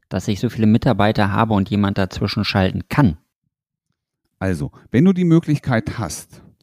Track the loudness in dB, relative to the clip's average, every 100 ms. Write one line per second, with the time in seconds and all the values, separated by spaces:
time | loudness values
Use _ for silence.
0 | _ -8 -6 -4 -4 0 2 4 2 2
1 | 0 0 0 0 0 0 0 0 0 0
2 | -4 -4 -4 -4 -2 0 0 -2 -2 2
3 | 2 0 _ _ _ _ _ _ _ _
4 | _ _ _ _ -4 -4 -6 -10 _ 2
5 | 2 2 2 2 2 -2 -2 -2 -4 -8
6 | -8 -10 -16 -20 -20 _